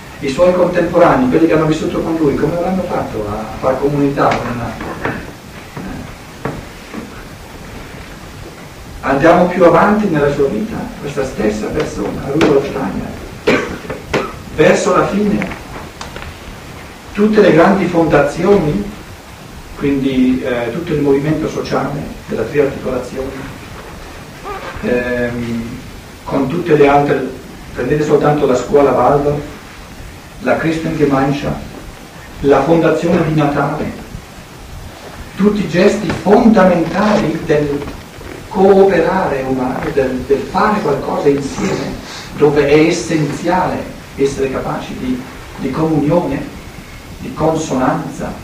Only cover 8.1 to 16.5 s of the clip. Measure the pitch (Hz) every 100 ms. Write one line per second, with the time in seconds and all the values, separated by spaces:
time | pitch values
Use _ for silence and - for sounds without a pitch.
8.1 | - - - - - - - - - 131
9.1 | 139 160 175 180 190 170 170 202 214 190
10.1 | 156 143 143 139 110 107 - - - -
11.1 | - 104 - 107 107 - - - - 101
12.1 | - 139 143 165 139 - 135 - - -
13.1 | - - - - - - - - - -
14.1 | - - - - 147 160 196 202 180 -
15.1 | 196 208 175 - - - - - - -
16.1 | - - - -